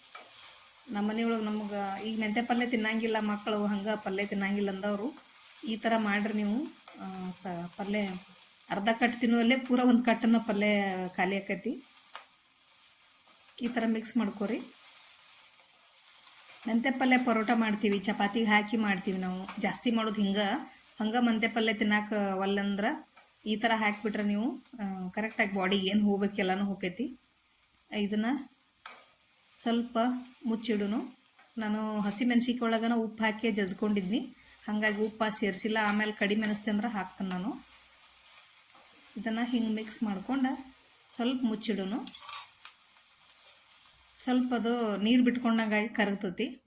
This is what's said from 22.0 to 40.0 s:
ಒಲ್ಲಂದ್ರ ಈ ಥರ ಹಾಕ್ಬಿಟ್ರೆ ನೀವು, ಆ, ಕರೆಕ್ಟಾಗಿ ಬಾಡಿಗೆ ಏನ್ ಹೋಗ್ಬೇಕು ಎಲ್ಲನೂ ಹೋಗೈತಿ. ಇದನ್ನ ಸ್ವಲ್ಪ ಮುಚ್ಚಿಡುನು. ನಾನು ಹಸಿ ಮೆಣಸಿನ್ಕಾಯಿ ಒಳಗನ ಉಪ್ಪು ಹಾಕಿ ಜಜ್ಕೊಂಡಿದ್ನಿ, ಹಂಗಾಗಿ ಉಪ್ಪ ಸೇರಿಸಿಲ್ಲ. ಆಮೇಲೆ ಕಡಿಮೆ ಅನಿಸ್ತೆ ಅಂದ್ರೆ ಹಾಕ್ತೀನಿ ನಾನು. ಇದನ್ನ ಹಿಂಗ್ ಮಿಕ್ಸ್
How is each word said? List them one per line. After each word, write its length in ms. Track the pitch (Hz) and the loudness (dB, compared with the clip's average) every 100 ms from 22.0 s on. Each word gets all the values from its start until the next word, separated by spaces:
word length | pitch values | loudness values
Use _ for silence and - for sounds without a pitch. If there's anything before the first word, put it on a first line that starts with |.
| 208 214 196 190 | 2 0 0 0
ಒಲ್ಲಂದ್ರ 460 | 196 202 196 196 226 320 - - - - 214 | 2 2 0 0 0 -2 -8 -20 -20 -10 -4
ಈ 100 | 214 | 0
ಥರ 140 | 226 | 2
ಹಾಕ್ಬಿಟ್ರೆ 480 | 220 208 208 214 214 | 2 2 0 -2 0
ನೀವು, 360 | 208 208 254 - | 0 0 0 -4
ಆ, 500 | - 226 196 185 185 | -10 -8 -6 -6 -6
ಕರೆಕ್ಟಾಗಿ 460 | 208 220 - 208 | -4 -2 0 0
ಬಾಡಿಗೆ 340 | 196 185 196 190 | 2 2 2 2
ಏನ್ 140 | 208 | 4
ಹೋಗ್ಬೇಕು 340 | 208 196 196 220 | 4 4 2 2
ಎಲ್ಲನೂ 280 | 185 190 | 0 2
ಹೋಗೈತಿ. 560 | 196 185 185 202 262 - - _ _ _ _ _ - 214 | 0 -2 -4 -4 -6 -8 -20 _ _ _ _ _ -8 -4
ಇದನ್ನ 280 | 202 214 226 302 - - - _ - - - - - _ - - | 0 0 0 -2 -4 -18 -20 _ -14 -14 -20 -20 -20 _ -16 -6
ಸ್ವಲ್ಪ 420 | 233 233 233 226 254 254 - - 247 | 0 0 0 0 0 0 -6 -8 -4
ಮುಚ್ಚಿಡುನು. 720 | 220 240 208 202 233 - - - - - 233 | 0 0 0 0 -2 -4 -12 -20 -20 -12 -6
ನಾನು 420 | 214 214 214 214 | -2 -2 -2 0
ಹಸಿ 240 | 202 202 | 0 2
ಮೆಣಸಿನ್ಕಾಯಿ 480 | 247 233 240 233 226 | 4 4 4 2 0
ಒಳಗನ 200 | 220 226 | 2 2
ಉಪ್ಪು 300 | 233 220 - | 0 -2 -2
ಹಾಕಿ 280 | 220 214 233 | -2 0 0
ಜಜ್ಕೊಂಡಿದ್ನಿ, 680 | 208 190 - 214 202 180 240 - - - - - | 0 -2 0 0 0 0 -2 -4 -12 -20 -14 -4
ಹಂಗಾಗಿ 340 | 214 214 208 | 0 2 2
ಉಪ್ಪ 220 | 214 - | -2 0
ಸೇರಿಸಿಲ್ಲ. 540 | 220 208 202 185 214 220 | -2 0 0 2 2 2
ಆಮೇಲೆ 300 | 208 208 214 | 2 2 0
ಕಡಿಮೆ 340 | 214 202 214 214 | 0 0 2 2
ಅನಿಸ್ತೆ 240 | 208 226 | 0 0
ಅಂದ್ರೆ 180 | 208 233 | 0 -2
ಹಾಕ್ತೀನಿ 420 | 208 185 - 190 | -4 -6 -6 -6
ನಾನು. 360 | 185 208 - - - - - - - - - - - - - - - - 233 | -4 -6 -8 -12 -20 -20 -20 -20 -20 -20 -20 -20 -20 -20 -20 -20 -20 -14 -8
ಇದನ್ನ 220 | 220 226 | -4 -2
ಹಿಂಗ್ 300 | 240 240 220 | 0 2 2
ಮಿಕ್ಸ್ 280 | 214 220 - | 0 -2 -2